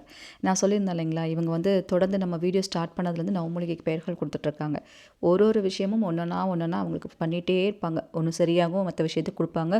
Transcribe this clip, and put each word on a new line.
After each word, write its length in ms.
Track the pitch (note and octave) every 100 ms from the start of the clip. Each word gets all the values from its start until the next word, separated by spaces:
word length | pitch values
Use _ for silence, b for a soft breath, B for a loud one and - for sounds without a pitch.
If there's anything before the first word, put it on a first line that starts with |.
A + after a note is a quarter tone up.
| - B B B
நான் 160 | F#3+ F#3
சொல்லியிருந்தேன் 400 | G3 G#3 F#3+ E3+
இல்லைங்களா, 280 | D#3+ D#3+
இவங்க 260 | D#3+ E3 E3
வந்து 360 | E3 F#3+ F#3+ F#3
தொடர்ந்து 320 | F3+ F#3+ G3
நம்ம 200 | F3+ E3
வீடியோ 240 | F3+ F#3+
ஸ்டார்ட் 300 | F#3+ F3 E3+ -
பண்ணதுலேருந்து 400 | F3 E3+ F3 F#3
நவமூலிகைக்கு 480 | E3 F3 E3+ E3
பெயர்கள் 320 | E3 D#3+ F#3 E3+
கொடுத்துட்ருக்காங்க. 640 | D3+ - D3+ - D3+ C#3+ B B B -
ஒரு 220 | F3 F#3 A3
ஒரு 160 | A3
விஷயமும் 420 | F#3+ G3 G3 A3+
ஒன்னொன்னா, 360 | F#3+ E3 E3+ F3+ F#3+
ஒன்னொன்னா 320 | E3+ E3 G3
அவங்களுக்கு 300 | F3 E3+ - -
பண்ணிகிட்டே 380 | E3 E3+ E3+ F#3
இருப்பாங்க. 400 | G3 G3+ E3+ D#3+ -
ஒண்ணு 180 | E3 E3 E3
சரியாகும், 480 | E3+ E3+ E3+ F#3+ F#3
மத்த 180 | -
விஷயத்துக்கு 340 | D#3+ E3 D#3 -
கொடுப்பாங்க. 400 | E3 E3 D#3+ G#3+